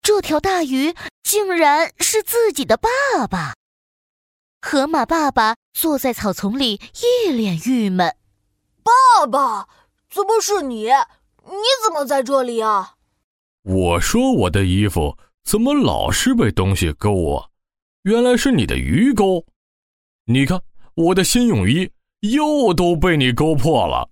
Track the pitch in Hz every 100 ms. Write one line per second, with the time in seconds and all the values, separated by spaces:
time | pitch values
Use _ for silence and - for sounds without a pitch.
0 | - 415 - 302 392 370 302 262 294 349
1 | - _ - 403 392 339 302 294 330 _
2 | 349 427 - 466 453 294 269 220 440 508
3 | 554 403 240 180 147 - _ _ _ _
4 | _ _ _ _ _ _ - 294 277 320
5 | 226 330 294 247 220 233 _ - 330 285
6 | 262 233 214 180 196 247 254 202 - -
7 | 480 494 427 247 214 170 214 254 202 185
8 | 175 - _ _ _ _ _ _ - 494
9 | 523 453 294 269 277 208 - _ _ _
10 | _ - 392 453 - 403 285 233 214 269
11 | - _ _ _ - 381 440 539 440 311
12 | 269 277 254 277 254 226 220 202 190 _
13 | _ _ _ _ _ _ 98 95 90 85
14 | - 226 262 220 90 98 98 92 104 90
15 | 73 - _ _ - 208 240 294 180 64
16 | - - - 247 135 - 95 95 87 76
17 | 104 98 80 71 - _ _ _ _ _
18 | 190 226 247 240 277 220 101 64 64 120
19 | 254 220 196 180 - _ _ _ _ _
20 | _ _ - 123 139 180 - - - -
21 | 165 185 185 240 240 139 92 175 185 _
22 | _ _ 208 269 302 294 233 175 175 170
23 | 180 160 127 123 151 151 156 139 85 62
24 | 62